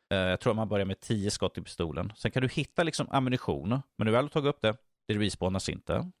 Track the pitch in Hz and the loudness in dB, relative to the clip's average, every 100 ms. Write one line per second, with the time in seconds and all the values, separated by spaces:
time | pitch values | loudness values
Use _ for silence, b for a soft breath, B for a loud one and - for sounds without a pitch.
0 | _ 98 92 90 127 110 110 101 98 95 | _ 0 2 2 2 0 0 0 0 -2
1 | - 110 101 - 92 - 85 - 85 71 | -2 0 0 0 -2 -4 -12 -4 -4 -2
2 | 98 - 113 131 127 - 143 - 165 - | -6 -4 -4 0 -2 -2 -4 0 0 0
3 | 147 139 131 127 - 71 80 127 - _ | 0 0 2 0 -2 -4 0 -2 -4 _
4 | 107 113 143 160 139 - 110 107 _ _ | 2 2 2 0 0 0 0 0 _ _
5 | _ 107 104 - 90 95 - - - 78 | _ 0 0 0 -2 0 -2 -6 -2 -2
6 | 175 - | -2 -8